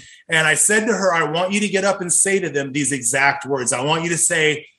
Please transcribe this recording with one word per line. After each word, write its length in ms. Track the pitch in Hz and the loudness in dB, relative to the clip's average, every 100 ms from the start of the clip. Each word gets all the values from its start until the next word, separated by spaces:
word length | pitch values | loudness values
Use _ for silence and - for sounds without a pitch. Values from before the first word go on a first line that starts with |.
| - - - | -6 -20 -4
And 180 | 160 156 | 0 2
I 80 | |
said 320 | 156 - 214 214 | 2 2 2 2
to 60 | |
her, 180 | 190 190 | 0 2
"I 120 | 165 | 0
want 280 | 151 165 185 | 0 -2 -2
you 80 | 202 | 0
to 80 | 208 | 0
get 160 | 190 | 0
up 160 | 196 190 | 0 0
and 120 | 175 | 0
say 260 | - 196 196 | 0 2 0
to 100 | 170 | 0
them 240 | 139 139 | -4 -4
these 200 | 135 131 | -4 -2
exact 520 | 139 117 135 139 117 | -2 -2 2 2 0
words. 280 | 131 135 120 | -2 -4 -2
I 100 | 123 | -2
want 220 | 139 165 | 0 0
you 60 | 170 | 0
to 60 | 165 | 0
say, 500 | - 170 156 147 - | 0 2 2 0 -6